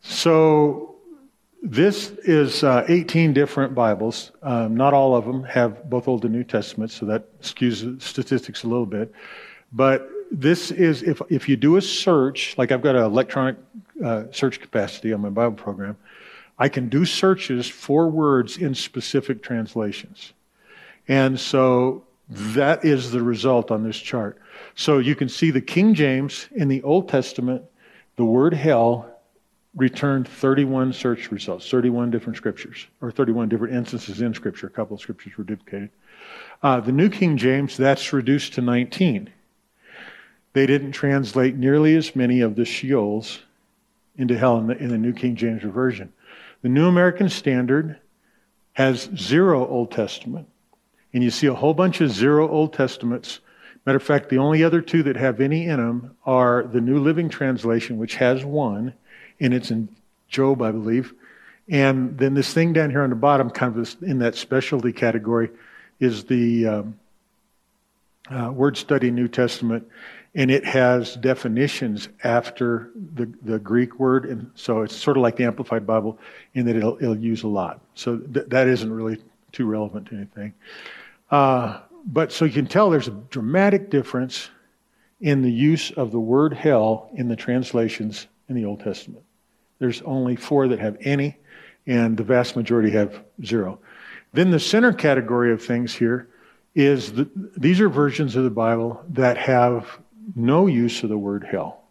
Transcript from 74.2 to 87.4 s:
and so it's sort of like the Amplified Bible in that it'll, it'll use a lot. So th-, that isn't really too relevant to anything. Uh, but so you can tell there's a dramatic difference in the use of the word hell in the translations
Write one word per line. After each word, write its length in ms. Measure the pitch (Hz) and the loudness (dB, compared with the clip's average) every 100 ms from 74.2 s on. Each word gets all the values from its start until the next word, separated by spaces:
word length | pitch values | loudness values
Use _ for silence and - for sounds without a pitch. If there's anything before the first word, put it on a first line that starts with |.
and 260 | 127 117 123 | 0 -10 -12
so 260 | - - 110 | -12 -2 -2
it's 160 | 107 - | -2 -4
sort 220 | - 135 | 0 2
of 40 | |
like 140 | 120 120 | 2 2
the 80 | |
Amplified 420 | 120 113 123 113 104 | -2 -2 -4 -4 0
Bible 320 | 110 107 110 - - - | 0 0 -8 -18 -20 -10
in 100 | 131 | -4
that 120 | 120 113 | 0 0
it'll, 200 | 110 120 | 0 -2
it'll 220 | 123 107 | -2 -2
use 240 | 117 110 | -2 -4
a 60 | 110 | -2
lot. 320 | 101 85 - _ | -4 -4 -10 _
So 220 | - - 117 | -10 -6 -6
th-, 300 | - 135 - | -4 -6 -2
that 180 | 127 131 | 2 2
isn't 240 | 123 110 | 2 -2
really 300 | 113 113 110 _ _ _ | -6 -6 -8 _ _ _
too 160 | - 117 | -6 -2
relevant 400 | 107 104 104 98 | -2 -4 -8 -12
to 80 | |
anything. 400 | 110 101 - 104 - - - - - - _ _ | -14 -14 -14 -14 -16 -20 -20 -20 -20 -20 _ _
Uh, 500 | 143 135 127 117 107 _ - 262 | 2 4 2 -2 -10 _ -18 -6
but 260 | 139 156 | -2 -2
so 120 | - | 0
you 80 | 160 | 0
can 140 | 120 131 | 0 -2
tell 240 | 185 208 | 2 4
there's 180 | 160 123 | 2 -2
a 100 | 101 120 | -12 -12
dramatic 600 | 135 113 170 202 196 196 | -8 -2 2 4 2 2
difference 600 | 143 123 127 127 - - _ _ _ _ _ _ _ | -2 0 -6 -6 -8 -14 _ _ _ _ _ _ _
in 220 | 170 139 | 0 2
the 100 | 127 | 2
use 380 | 117 147 160 - | 2 2 2 -2
of 200 | - 123 | -4 -2
the 80 | 117 | -2
word 340 | 113 131 156 | 2 2 2
hell 560 | 151 156 127 110 110 - | 2 2 4 4 0 -4
in 140 | 208 120 | -6 -4
the 80 | |
translations 920 | 113 | -4